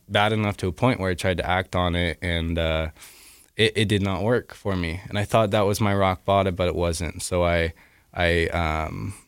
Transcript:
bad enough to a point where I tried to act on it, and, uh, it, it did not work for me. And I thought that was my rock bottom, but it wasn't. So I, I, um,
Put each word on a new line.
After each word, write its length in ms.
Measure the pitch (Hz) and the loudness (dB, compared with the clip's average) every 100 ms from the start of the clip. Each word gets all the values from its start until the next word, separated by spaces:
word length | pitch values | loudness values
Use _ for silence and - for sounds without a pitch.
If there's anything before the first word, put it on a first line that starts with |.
| - | -2
bad 220 | 104 107 | 2 2
enough 240 | 110 104 101 | 2 0 -2
to 100 | 95 | -4
a 40 | |
point 300 | 85 123 120 | 0 0 2
where 100 | 95 | -2
I 40 | 90 | -2
tried 220 | 95 87 | -2 -2
to 60 | - | 0
act 260 | 90 92 90 | -2 0 0
on 180 | 90 87 | 0 0
it, 240 | 87 78 | -2 -2
and, 360 | 90 85 82 82 | -4 -4 -2 -2
uh, 320 | 82 80 80 - - - - - _ - | 0 -2 -4 -8 -20 -20 -20 -20 _ 0
it, 160 | 110 - | 0 2
it 100 | 107 | 0
did 120 | 104 | 2
not 220 | 98 92 | 0 -2
work 300 | 104 123 - | 0 0 -2
for 240 | - 104 92 | -8 -4 -2
me. 240 | 85 92 - | -2 -4 -6
And 100 | 101 | -4
I 60 | 101 | 0
thought 260 | 117 107 | 2 2
that 140 | 107 101 | 2 2
was 160 | 104 | 2
my 120 | 104 | 2
rock 300 | 101 95 92 | 2 2 0
bottom, 320 | - 98 95 90 | 0 2 2 0
but 140 | 87 | -2
it 60 | 82 | 0
wasn't. 460 | 85 82 80 - | 0 -2 -4 -6
So 220 | - 90 | -4 0
I, 300 | 87 85 82 - - _ _ | 2 2 0 -4 -20 _ _
I, 320 | - 87 85 85 | -2 2 2 2
um, 680 | 85 82 78 78 87 104 - | 0 -2 -2 -4 -6 -10 -12